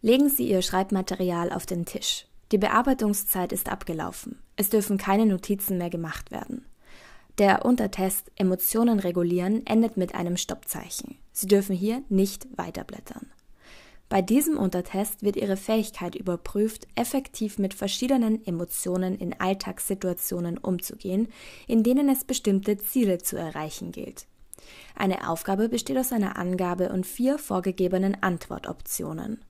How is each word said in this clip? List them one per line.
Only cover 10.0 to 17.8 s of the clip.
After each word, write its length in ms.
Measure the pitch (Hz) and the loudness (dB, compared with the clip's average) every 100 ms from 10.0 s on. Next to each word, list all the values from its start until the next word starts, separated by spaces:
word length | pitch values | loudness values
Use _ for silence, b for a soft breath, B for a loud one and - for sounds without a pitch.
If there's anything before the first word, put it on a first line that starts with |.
| 180 | -2
einem 240 | - 175 175 | -2 -2 -2
Stoppzeichen. 800 | - - - - - - - - - | -4 -6 -8 -10 -8 -10 -12 -16 -12
Sie 160 | - 196 | -8 4
dürfen 280 | 202 196 185 | 4 4 0
hier 280 | 202 240 269 | 0 -2 2
nicht 400 | 190 196 - 262 - | 2 2 0 -12 -8
weiterblättern. 760 | 175 175 - - - - - - _ B B B B B B | -8 -8 -12 -14 -16 -16 -16 -20 _ B B B B B B
Bei 120 | 196 | 0
diesem 360 | 185 240 302 311 | 4 4 4 2
Untertest 680 | 190 180 180 190 214 - | 0 0 -4 -2 -4 -2
wird 140 | 202 196 | -2 0
Ihre 200 | 208 190 | 0 -2
Fähigkeit 560 | - 220 220 - 175 | 0 0 0 -4 -8
überprüft, 720 | - 185 175 - 202 214 220 - | -6 -4 -4 -4 0 0 -2 -10
effektiv 640 | - 233 269 269 - 214 202 | -4 -2 -2 -4 -6 -6 -2
mit 160 | 190 | -4
verschiedenen 720 | - | -2